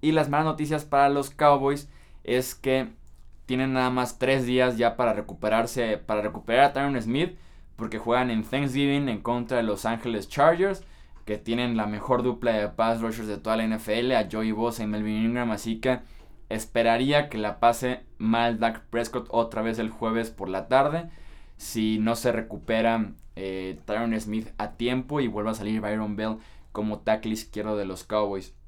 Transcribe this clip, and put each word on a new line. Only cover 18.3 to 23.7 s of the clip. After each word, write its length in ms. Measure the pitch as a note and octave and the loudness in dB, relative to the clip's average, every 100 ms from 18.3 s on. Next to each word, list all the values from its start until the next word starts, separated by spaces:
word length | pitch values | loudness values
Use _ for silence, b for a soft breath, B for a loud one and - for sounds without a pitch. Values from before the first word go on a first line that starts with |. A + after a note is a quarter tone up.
| A#2 A#2 A2+ | 4 2 2
Dak 220 | A2+ A2+ - | 0 -2 -4
Prescott 420 | A#2 A2+ C3 A2+ | -4 -2 -4 -2
otra 300 | A#2 A#2 A2+ | 0 0 -2
vez 180 | A2 A2 | -4 -2
el 120 | A2 | -4
jueves 400 | - A2+ A2+ A2+ | -4 -2 -2 -2
por 180 | - F#2+ | -6 -6
la 180 | F#2+ - | -4 2
tarde, 420 | C3 C#3 D#3+ E3+ B B B B B | 4 4 0 -6 B B B B B
si 420 | - A#2 A2 A2 | -8 0 2 2
no 180 | G#2+ A#2 | 2 2
se 160 | B2 | 0
recupera, 800 | A2+ A2 G2 - A2+ A2+ A2+ G#2 - - - | 0 -4 -10 -2 2 2 2 -2 -6 -16 -10
eh, 420 | G2 F#2+ F#2 | -6 -6 -6